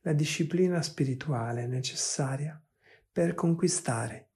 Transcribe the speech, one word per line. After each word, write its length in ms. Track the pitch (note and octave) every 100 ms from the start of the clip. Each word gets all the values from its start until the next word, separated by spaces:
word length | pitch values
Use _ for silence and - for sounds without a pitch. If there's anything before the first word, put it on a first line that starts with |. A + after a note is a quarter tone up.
la 120 | F3
disciplina 680 | D3+ D3+ - D#3+ F3 F#3 F3
spirituale 840 | D3+ - C3+ C3 D3+ C3 A#2 A#2 A#2+
necessaria 920 | B2+ B2+ - - - C3+ C3+ D3 - _ _ _ - _
per 240 | - E3+
conquistare 960 | F3 E3+ E3+ F3+ - - A2+ A2+ - -